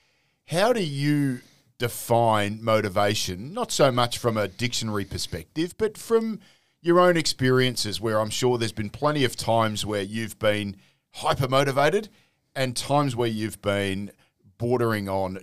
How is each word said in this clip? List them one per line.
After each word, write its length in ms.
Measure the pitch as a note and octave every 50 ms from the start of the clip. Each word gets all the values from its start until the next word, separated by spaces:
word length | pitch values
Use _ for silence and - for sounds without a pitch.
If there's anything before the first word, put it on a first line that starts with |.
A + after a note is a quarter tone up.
| _ _ _ _ _ _ _ _ _
How 260 | - D3+ E3+ G3+ A#3 B3+
do 100 | A3+ F#3
you 580 | D#3 C#3 C#3 C#3+ D3 D3 D3 C#3+ C3+ B2+ B2 - _ _ _ _ _ _ -
define 840 | B2 A#2 - - - - A#2 A#2 A#2 A2+ A2 G#2 G2+ G2+ A2 A2 A2+
motivation, 880 | A2+ A2 A2 G#2+ G#2 F2+ G#2 G2+ G#2 G#2+ G#2+ - - F2+ F2 A2 C#3+ F#3+
not 200 | B3 A#3 - -
so 180 | - D#3 C3+
much 260 | A#2+ B2 A#2+ A#2+ - -
from 180 | - A#2 G#2+
a 100 | A2 G2+
dictionary 580 | G2 - - A#2 B2 - - A#2 A2 G#2 G#2 F#2+
perspective, 680 | - G2+ F2+ - - - E2 D#2+ - _ D3+ E3 F3 -
but 220 | - A3 G#3+ G#3+ -
from 400 | - - A3+ A3+ A3 A3+ G#3+ F#3 - - _ _ _ _ _ _
your 200 | - E3+ E3+ F3+
own 160 | F3+ F3+ F3
experiences 840 | E3 D3+ - - - B2+ B2+ B2+ C3 B2+ B2+ A#2+ - - G#2+ F#2 E2+
where 200 | G#2 A#2 G#2+ G#2+
I'm 100 | A2 G#2
sure 260 | - - B2+ B2 B2
there's 140 | A#2 A#2 A2
been 200 | - - G#2+ G2+
plenty 340 | - - C#3+ D3 D3+ D3 C3+
of 100 | A#2+ -
times 500 | - - - A2+ A2+ A2 A2 G#2+ G2+ -
where 180 | G#2 G#2+ G#2 G2
you've 360 | G2+ G#2+ A2+ A2+ G#2 - -
been 380 | - G#2+ G#2 G#2 G#2 G2+ F#2+ - - _ _ _ _ _ -
hyper-motivated 920 | - - D3+ D#3 - C#3 B2 C3 C3+ C#3 C#3 C3 C#3 C#3+ D#3 F3 G#3+ A3 - - _ _ _ _ _ _ _ _
and 220 | C#3 C3 B2+ A#2+
times 400 | - - - C#3+ D3 D3 C#3 A2+
where 120 | A2+ A#2+ A#2
you've 320 | A2+ G#2+ A2 G#2+ G#2+ - -
been 500 | G2+ G2+ G2+ G2+ G2 F#2+ G2 G2+ G2 - _ _ _ _ _ _ G#2 _ -
bordering 500 | A#2+ A#2+ B2 B2 A#2+ A2+ A2 G#2 G2+ G2
on 300 | F#2+ G2 F#2+ F#2 F#2 G2